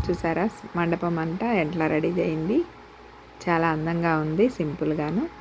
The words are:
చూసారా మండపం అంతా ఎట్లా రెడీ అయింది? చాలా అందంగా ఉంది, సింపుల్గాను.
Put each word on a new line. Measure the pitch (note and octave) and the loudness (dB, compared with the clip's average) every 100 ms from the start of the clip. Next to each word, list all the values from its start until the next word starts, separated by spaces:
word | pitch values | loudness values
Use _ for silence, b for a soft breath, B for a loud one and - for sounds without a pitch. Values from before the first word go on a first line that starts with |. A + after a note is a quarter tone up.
చూసారా | - F3 E3+ D#3+ G#3 - - F3 | -2 0 0 0 0 -2 -6 -2
మండపం | E3+ E3+ F3 E3+ | 0 0 0 0
అంతా | D#3+ F#3 A3+ G#3+ | -2 -2 0 2
ఎట్లా | D3+ E3 D#3 | 0 0 2
రెడీ | D#3 D#3+ F3 F3 | 2 0 0 0
అయింది? | D#3+ D#3+ C4+ E4+ - - - - - - - | 0 0 0 0 -6 -20 -20 -20 -20 -20 -8
చాలా | - E3+ E3 D#3 | -2 2 2 0
అందంగా | D#3+ E3+ E3+ D#3 | 0 0 2 2
ఉంది, | D#3 D#3+ B3 - | 2 2 2 2
సింపుల్గాను. | D3+ C#3+ D3+ D#3 D3+ F3 E4 - | -4 -2 -2 0 -2 -2 -2 -6